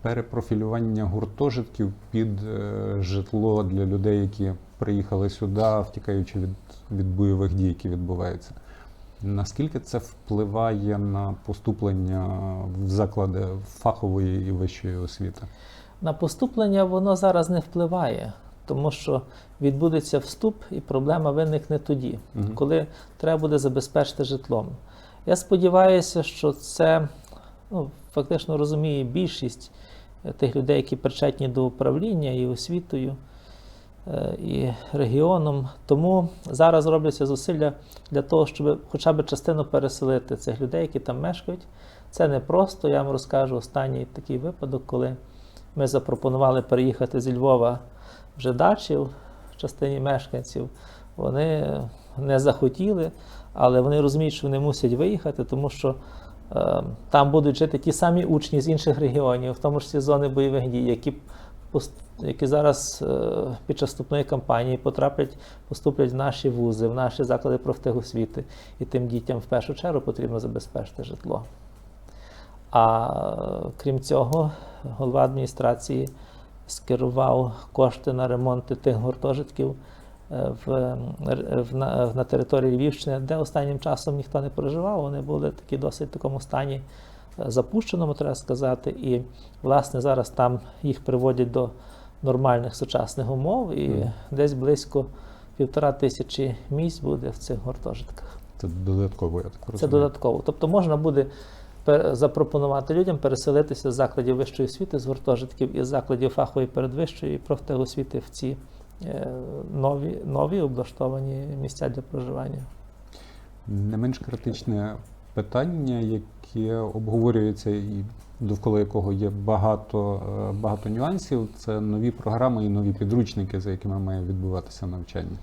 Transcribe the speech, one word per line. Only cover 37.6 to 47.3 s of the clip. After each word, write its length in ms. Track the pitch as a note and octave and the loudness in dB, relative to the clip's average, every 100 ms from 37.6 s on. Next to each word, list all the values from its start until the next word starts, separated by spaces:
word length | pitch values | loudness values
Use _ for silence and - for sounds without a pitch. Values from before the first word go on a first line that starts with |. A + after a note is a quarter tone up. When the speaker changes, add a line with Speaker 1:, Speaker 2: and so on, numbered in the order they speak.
| D3+ C#3+ - - - | 0 -2 -16 -20 -2
Speaker 2:
для 100 | C#3+ | -2
того, 240 | C#3 D#3+ D3+ | 4 4 4
щоб 360 | - D3 D3 - | 2 2 2 -2
хоча 240 | D3+ D#3+ | 0 2
б 120 | D#3 D3+ | 4 0
частину 400 | C3+ - D#3 C#3 | 0 0 0 2
переселити 680 | C#3 C3+ - C3+ B2+ - B2+ | 2 0 0 0 0 0 -4
цих 260 | - A#2+ | -4 -4
людей, 200 | B2+ E3 | -2 -2
які 180 | D#3+ - | -2 -4
там 200 | - B2+ | -4 -4
мешкають. 480 | D#3+ F3 - F3+ - - - - - | -4 -4 -8 -10 -12 -20 -20 -20 -14
Це 160 | - D#3 | 2 2
непросто. 600 | C3+ - E3+ F#3+ - D3+ | 2 2 4 4 2 2
Я 140 | C#3 | 2
вам 80 | C#3 | 2
розкажу 440 | C3 - C3+ C3 B2+ | -4 0 0 2 -2
останній 500 | - C#3 C3+ B2+ B2 | -4 -4 -2 -4 -6
такий 240 | C#3 - B2+ | -10 -6 -4
випадок, 460 | D#3 - C3+ C3 - | -4 -6 -6 -6 -2
коли 300 | B2 B2+ C3 - - - - - - | -2 -2 -4 -12 -20 -20 -20 -10 0
ми 120 | C3+ | 2
запропонували 720 | B2+ - B2 C3 C3 C3+ C3 | 2 0 0 0 4 4 4
переїхати 600 | B2 B2 C3 A#2+ B2 B2+ | 4 4 4 2 0 0
зі 120 | B2+ | -2